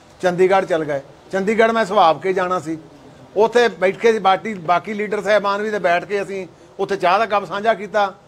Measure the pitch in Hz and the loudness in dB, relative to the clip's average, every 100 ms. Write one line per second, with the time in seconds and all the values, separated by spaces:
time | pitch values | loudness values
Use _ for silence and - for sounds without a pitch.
0 | - - 180 175 185 196 175 165 151 139 | -20 -4 -2 2 2 2 2 -2 -2 -6
1 | - - - 190 190 220 226 226 190 202 | -8 -20 -8 -4 -2 2 2 2 0 4
2 | 170 151 190 190 180 180 156 160 - - | 4 2 -2 -2 -2 -4 -4 -10 -14 -20
3 | - - - 185 220 240 233 175 185 151 | -20 -20 -8 0 2 4 2 2 -2 2
4 | 226 220 190 190 202 196 165 175 196 208 | 2 4 2 2 -2 -8 -2 -2 -2 -6
5 | 208 214 190 208 202 202 214 208 180 175 | -4 -4 0 0 0 -2 -4 -2 0 0
6 | 180 202 185 196 180 - - - 196 196 | -2 -6 -6 -8 -12 -18 -20 -8 -4 0
7 | 175 196 220 202 175 196 220 196 202 208 | 2 2 2 -2 -4 -2 -2 -2 -2 -2
8 | 196 190 | -2 -4